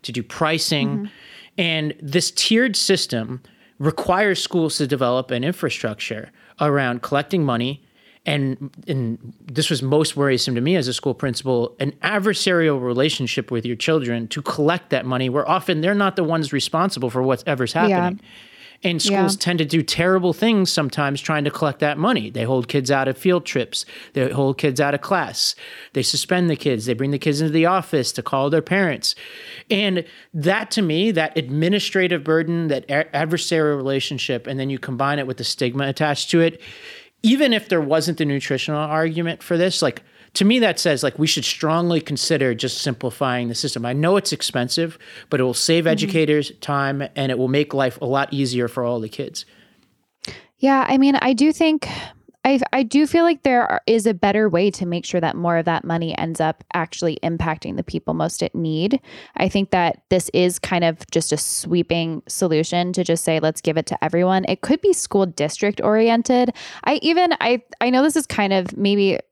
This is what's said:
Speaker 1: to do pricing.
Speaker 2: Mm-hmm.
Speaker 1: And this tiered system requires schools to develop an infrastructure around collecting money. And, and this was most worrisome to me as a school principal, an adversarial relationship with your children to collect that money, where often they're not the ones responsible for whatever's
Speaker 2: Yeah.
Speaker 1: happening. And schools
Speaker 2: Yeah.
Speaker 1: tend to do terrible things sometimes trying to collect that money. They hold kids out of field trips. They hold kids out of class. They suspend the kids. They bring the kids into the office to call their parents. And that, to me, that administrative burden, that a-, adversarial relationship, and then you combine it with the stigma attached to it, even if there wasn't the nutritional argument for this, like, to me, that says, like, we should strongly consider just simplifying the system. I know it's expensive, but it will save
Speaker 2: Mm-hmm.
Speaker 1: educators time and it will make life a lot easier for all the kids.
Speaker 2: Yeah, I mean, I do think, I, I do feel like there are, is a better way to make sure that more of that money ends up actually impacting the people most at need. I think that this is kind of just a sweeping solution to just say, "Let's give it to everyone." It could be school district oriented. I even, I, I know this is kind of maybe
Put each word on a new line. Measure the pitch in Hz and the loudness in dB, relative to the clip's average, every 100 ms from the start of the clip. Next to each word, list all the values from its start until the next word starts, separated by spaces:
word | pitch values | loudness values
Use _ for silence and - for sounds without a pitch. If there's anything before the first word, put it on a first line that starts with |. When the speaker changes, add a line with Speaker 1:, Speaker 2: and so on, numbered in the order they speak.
Speaker 1:
to | - | -8
do | 120 | -8
pricing. | 113 - 156 160 - 151 117 | -8 -2 0 0 0 0 0
Speaker 2:
Mm-hmm. | 214 208 - - - - - | -2 -6 -12 -20 -20 -16 -4
Speaker 1:
And | 170 160 151 - 151 165 | -2 0 -4 -6 -2 -2
this | 170 | -2
tiered | - - 220 254 196 | -2 2 2 2 0
system | - 185 - 120 113 127 - _ _ _ | 0 0 0 -4 -6 -10 -14 _ _ _
requires | 147 156 - 185 208 185 | -2 -2 0 2 2 0
schools | - 175 160 - | 0 0 0 0
to | 143 | -2
develop | 135 123 123 127 | 0 2 0 -2
an | 123 | -2
infrastructure | 135 180 151 - 120 104 - 107 - _ - - | -2 -2 -4 -4 -6 -6 -8 -10 -12 _ -20 -2
around | 147 143 131 120 | 0 2 0 -4
collecting | - 143 147 190 | -2 -2 0 0
money. | 147 120 120 143 _ _ _ _ - | 0 0 -2 -6 _ _ _ _ -4
And, | 147 135 131 139 - - | -2 -2 -4 -10 -16 -6
and | 135 117 117 117 - - 131 | -4 -4 -6 -12 -20 -8 -4
this | 151 | -2
was | 147 | -2
most | 131 147 156 - | 2 2 0 0
worrisome | 143 127 - 120 | 2 2 0 0
to | |
me | 135 180 | 2 2
as | 127 | 0
a | |
school | 123 143 | -4 -4
principal, | 120 139 117 131 123 120 - | -2 -4 -4 -2 0 0 -4
an | 139 139 | -6 -4
adversarial | 165 208 202 196 - 175 160 139 | -2 0 0 0 2 2 2 0
relationship | 123 120 151 - 123 - 113 | -2 0 0 0 -4 -4 -4
with | 117 113 | -4 -4
your | 117 | -4
children | - 160 123 117 113 | 0 0 0 -4 -4
to | - | -8
collect | 139 - 147 175 - | -6 0 0 0 -2
that | 139 127 | -4 -2
money, | 127 131 | -2 0
where | 135 143 180 | -2 0 0
often | - 160 | 0 0
they're | 170 202 202 | 0 2 0
not | 190 | 0
the | 160 165 | 0 0
ones | 147 | -2
responsible | 139 - 160 190 156 123 | -2 -2 0 0 -2 -2
for | 123 | 0
whatever's | 131 127 - 135 123 160 | 0 0 0 -2 0 2
Speaker 2:
Yeah. | 202 | 2
Speaker 1:
happening. | 185 175 196 - - - - - - | 4 0 -2 -12 -20 -20 -20 -20 -6
And | 180 165 | -4 -2
schools | 202 196 190 | 0 2 2
Speaker 2:
Yeah. | 196 - | 0 -2
Speaker 1:
tend | 180 | 0
to | 151 | 0
do | 160 | 0
terrible | - - 175 190 180 | 0 0 2 4 2
things | 160 226 214 185 | 2 2 2 2
sometimes | - 143 - 143 139 | 0 -2 0 -2 -2
trying | - 151 147 | -2 0 0
to | - | 0
collect | 156 135 | -2 0
that | 147 143 | -2 2
money. | 185 226 107 | 0 0 -2
They | 123 | -4
hold | 113 131 123 | 0 0 0
kids | 147 131 | -2 0
out | 139 135 | 0 0
of | 131 | 0
field | 185 180 | 0 0
trips. | - 139 113 - - - - | 0 -4 -4 -6 -10 -16 -8
They | - 127 | -2 -2
hold | 123 135 131 | 0 0 2
kids | 151 131 | 0 2
out | 143 | 0
of | 143 | 0
class. | - 185 131 - - - - - - | 0 -2 -2 -2 -4 -4 -14 -18 -8
They | - | -4
suspend | 113 147 - 180 175 | -2 -2 0 2 2
the | 151 | 0
kids. | 151 120 113 | 0 -2 -2
They | |
bring | 117 135 | -2 0
the | 143 156 | 0 0
kids | 143 | 0
into | 160 | 2
the | 156 165 | 2 2
office | 190 - 156 123 | 2 0 -2 -2
to | - | -4
call | - 135 139 | -4 0 2
their | 156 | 0
parents. | 147 190 185 135 - - - - - - - | 0 0 0 0 -4 -6 -10 -18 -18 -20 -4
And | 202 208 180 165 - - | -2 0 -2 -4 -16 -12
that, | 165 147 202 214 | -2 0 0 0
to | - | -2
me, | 180 156 214 | 0 2 0
that | 170 156 165 | 0 0 -2
administrative | 127 143 165 202 - 190 185 175 | -4 0 2 0 0 0 2 0
burden, | 139 160 165 170 160 | 2 0 2 -2 0
that | 139 - | -2 -2
a-, | 143 160 143 | -2 -2 -2
adversarial | 160 170 - 165 151 143 | -2 -2 0 2 2 0
relationship, | 135 135 - 135 - 123 117 | 0 -2 -2 -6 -4 -4 -4
and | 135 | -6
then | 135 | -4
you | 135 | -6
combine | - 123 139 147 | -6 -4 -2 -2
it | 131 | -4
with | 127 | -6
the | |
stigma | 120 - 127 131 139 | -6 -2 -2 -2 -4
attached | 135 151 143 - | -2 -2 -2 0
to | 170 | 2
it, | 165 165 - - - - - _ | 2 0 -20 -20 -20 -20 -20 _
even | 220 269 285 | 2 4 4
if | 220 220 | 2 0
there | 175 | 0
wasn't | 143 160 151 165 | 2 2 2 -2
the | 151 | 0
nutritional | 139 - 135 - 151 | -2 -2 -4 -2 -4
argument | 151 156 165 160 170 165 | -2 0 -2 -2 -4 -6
for | - 170 | -2 0
this, | 180 175 | 2 2
like, | 147 - _ _ - | 0 -2 _ _ -10
to | - 202 | 2 4
me, | 247 | 6
that | 220 165 | 4 2
says, | 175 139 | 0 2
like, | 143 - | 0 0
we | 156 | 0
should | - 123 | 0 -2
strongly | - 156 165 175 165 | -2 0 2 2 0
consider | - 143 - 156 131 | -2 -4 0 2 2
just | 113 131 - | 0 -4 -4
simplifying | - 117 131 - 135 123 120 | -4 -4 -6 -2 -2 0 -2
the | 113 | -4
system. | 143 127 120 | -4 -4 -4
I | |
know | 135 160 202 | 0 2 2
it's | 190 | 0
expensive, | 151 - 135 123 - 165 - - - - | -4 -4 -2 -2 -2 -2 -6 -20 -20 -4
but | 143 | 0
it | |
will | 127 120 | 0 0
save | - 165 165 | 2 2 4
Speaker 2:
Mm-hmm. | |
Speaker 1:
educators | 156 156 170 151 151 143 - | 0 0 0 2 2 0 -8
time | - 143 139 139 139 - | -4 -2 -2 -4 -6 -4
and | 135 | -2
it | 123 | 0
will | 127 | 0
make | 139 147 | 2 0
life | 139 131 - | 0 -2 -2
a | 127 | -2
lot | 139 139 | 0 0
easier | 143 135 123 120 | 0 0 0 -2
for | - | -2
all | 120 120 | -2 -2
the | 107 | -6
kids. | - 135 - - _ _ _ _ _ _ _ - - _ _ | -8 -10 -10 -16 _ _ _ _ _ _ _ -16 -16 _ _
Speaker 2:
Yeah, | 269 269 - | 4 4 4
I | 269 | 4
mean, | 277 269 | 6 6
I | 247 | 4
do | 240 294 | 4 4
think, | 311 320 311 - - - - _ _ 262 | 4 2 2 -2 -10 -12 -18 _ _ 2
I, | 269 254 | 2 2
I | 262 | 0
do | 233 277 302 | 2 4 4
feel | 339 | 4
like | 339 311 | 4 4
there | 277 247 | 2 2
are, | 233 - - | 2 0 2
is | 226 208 | 2 4
a | |
better | 180 202 202 214 | 2 2 4 4
way | 170 202 | 4 2
to | 185 175 | 0 -4
make | 175 - | -4 -2
sure | 180 | 0
that | 165 - | 0 0
more | 170 170 | 0 2
of | 165 | 2
that | 165 - | 0 0
money | 165 165 - | -2 -2 -4
ends | 165 160 | -4 -2
up | 160 - - | -2 -2 -6
actually | 185 165 - 170 - | -4 -4 -2 -4 -2
impacting | 165 165 165 160 - 127 | -4 -2 -2 -4 -6 -8
the | |
people | 175 165 - | -6 -6 -4
most | 160 160 - | -2 -2 -2
at | - | -4
need. | - 165 156 185 262 - - - - | -2 -2 -2 0 -2 -4 -20 -18 -4
I | 190 | -2
think | 202 196 | 0 0
that | 185 170 - _ | 2 2 -2 _
this | 185 - - | 0 2 2
is | 180 180 | 2 0
kind | - 180 | -2 0
of | 170 160 - | 0 0 -2
just | 160 160 | -2 0
a | 151 | -2
sweeping | - - - 175 165 170 165 160 - | -2 -6 0 0 2 -2 -2 -6 -8
solution | - 185 156 160 175 180 | -4 0 2 0 0 -2
to | 180 | -2
just | 180 165 | 0 0
say, | - 160 | 2 0
"Let's | 160 156 | 0 0
give | - 160 | -2 0
it | - | -2
to | - | -4
everyone." | 156 170 180 190 185 | 0 2 2 2 0
It | 190 | -4
could | - 320 | 0 2
be | 403 | 4
school | 359 - 202 190 | 2 0 0 0
district | - 156 - 202 202 | 0 -4 0 -2 0
oriented. | - 214 226 233 233 247 247 - - - | 2 4 4 2 2 2 2 -2 -14 -6
I | - 294 | -2 0
even, | 311 339 359 330 | 2 4 4 2
I, | 226 240 _ - | 2 0 _ -2
I | 240 | 2
know | 254 | 4
this | 294 311 | 4 2
is | 277 | -2
kind | - 202 | 0 2
of | 190 180 - | 2 0 -2
maybe | 202 202 196 - - | 0 2 2 0 -4